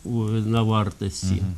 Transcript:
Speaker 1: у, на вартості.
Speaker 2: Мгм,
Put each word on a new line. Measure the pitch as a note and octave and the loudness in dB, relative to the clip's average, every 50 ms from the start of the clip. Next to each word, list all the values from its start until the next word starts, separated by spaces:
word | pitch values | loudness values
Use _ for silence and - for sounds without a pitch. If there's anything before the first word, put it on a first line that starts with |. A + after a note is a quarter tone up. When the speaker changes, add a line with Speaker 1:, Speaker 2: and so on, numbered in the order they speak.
| - | -8
Speaker 1:
у, | - B2 A#2 A2 | -4 -2 -2 -2
на | G#2+ A2 A2+ G#2+ G#2+ A2+ A#2 | 0 0 0 0 0 2 2
вартості. | A2+ A2 A2 A2 G#2 G2+ F2+ - G2+ G2 - - - F#2 | 2 4 4 2 2 0 -2 -4 -6 -6 -4 -2 0 0
Speaker 2:
Мгм, | F#2 E2+ F#2 F#2+ F2+ | 0 2 0 -2 -4